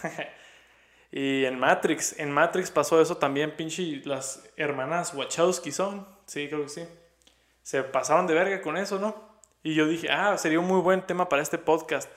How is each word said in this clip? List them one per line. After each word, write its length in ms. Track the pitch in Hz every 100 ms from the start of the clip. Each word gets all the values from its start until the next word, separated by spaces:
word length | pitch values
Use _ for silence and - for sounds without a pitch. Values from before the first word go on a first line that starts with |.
<laughs> 1120 | 160 165 - - - - _ _ _ _ _
Y 320 | 139 139 135
en 160 | 131 127
Matrix, 580 | 135 180 170 - - -
en 140 | 147
Matrix 400 | 147 170 180 180
pasó 280 | 151 139 165
eso 160 | 156 170
también, 380 | 139 139 151
pinche, 480 | 151 160 170 170 139 143
las 360 | 135 - - - -
hermanas 580 | 147 135 131 175 165
Wachowski 560 | 139 123 - 180 185 151
son, 340 | 139 196 202 196 - -
sí, 220 | 147 143
creo 160 | 151
que 40 | 143
sí. 160 | 170 170 - _ _ _ _ _ _
Se 220 | - 135
pasaron 420 | 131 135 127 165 180
de 80 |
verga 260 | 160 190 190
con 160 | 160 165
eso, 220 | 196 196
¿no? 160 | 214 214 - _ _ _
Y 140 | 160 156
yo 100 | 156
dije, 240 | 165 151
"Ah, 260 | 147 202 180
sería 220 | 160 160
un 80 | 180
muy 140 | 185
buen 220 | 175 190
tema 260 | 185 180 180
para 140 | 143
este 160 | 151 165
podcast". 520 | - 160 - 139 -